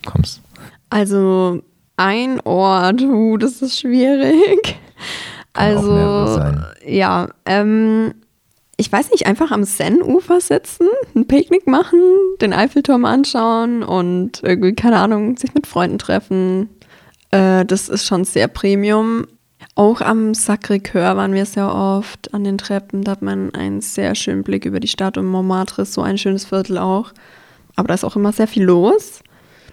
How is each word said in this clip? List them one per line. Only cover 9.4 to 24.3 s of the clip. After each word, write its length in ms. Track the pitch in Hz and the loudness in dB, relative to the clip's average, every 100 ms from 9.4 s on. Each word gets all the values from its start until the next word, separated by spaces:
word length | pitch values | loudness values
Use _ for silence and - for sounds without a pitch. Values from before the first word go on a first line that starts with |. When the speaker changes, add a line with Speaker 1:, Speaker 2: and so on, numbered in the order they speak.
| 320 | 0
Speaker 2:
am 140 | 208 202 | 0 -2
Seine-Ufer 760 | - 170 277 - 330 - 349 | -2 0 2 2 0 2 0
sitzen, 480 | - - - - 349 523 - | 2 -2 -2 0 0 0 -2
ein 140 | 240 - | -2 2
Picknick 400 | 277 - 370 285 | 2 4 2 2
machen, 320 | 269 370 349 359 381 381 381 | 2 4 4 6 6 2 0
den 140 | 214 | 0
Eiffelturm 500 | 185 208 285 277 247 | 2 2 2 2 2
anschauen 800 | 240 247 277 247 226 226 233 233 | 4 2 2 0 0 0 0 -2
und 580 | - 185 175 180 190 - | -2 -2 0 -2 -4 -4
irgendwie, 320 | - 180 185 220 | -2 2 2 2
keine 240 | 233 208 | 2 4
Ahnung, 360 | 196 214 214 247 | 2 0 -2 -4
sich 180 | 262 | -2
mit 140 | 294 - | -2 -2
Freunden 320 | 175 175 202 | -2 -2 -4
treffen. 720 | - 190 - 190 185 185 214 - - - _ _ _ | -2 -4 -2 -2 0 0 -4 -10 -20 -20 _ _ _
Äh, 340 | 196 190 185 185 | 2 4 4 2
das 240 | 190 - | -2 -2
ist 180 | 208 - | -6 -2
schon 160 | 185 | -2
sehr 240 | 190 - - | -2 0 -2
Premium. 800 | - 196 196 208 214 226 226 - _ _ _ - - | 0 0 2 2 2 0 -2 -6 _ _ _ -10 2
Auch 260 | 208 233 | 2 2
am 320 | - 220 220 | 0 0 0
Sacré-Cœur 800 | 220 - 208 - 202 196 185 180 190 | -2 -2 -2 -2 -4 -2 0 0 0
waren 180 | 196 | 0
wir 120 | 190 202 | -2 -2
sehr 280 | 202 196 | -2 -2
oft 580 | - 196 196 214 - - | -2 0 -2 -4 -12 -10
an 100 | 208 | -6
den 140 | 196 196 | -4 -4
Treppen. 440 | - 196 196 196 | -4 -6 -4 -6
Da 80 | 196 | -4
hat 100 | 196 | -4
man 340 | 196 196 190 - | -6 -4 -6 -6
einen 260 | 98 202 | -6 -6
sehr 320 | 220 - 190 | -6 -4 -4
schönen 300 | 214 - | -4 -4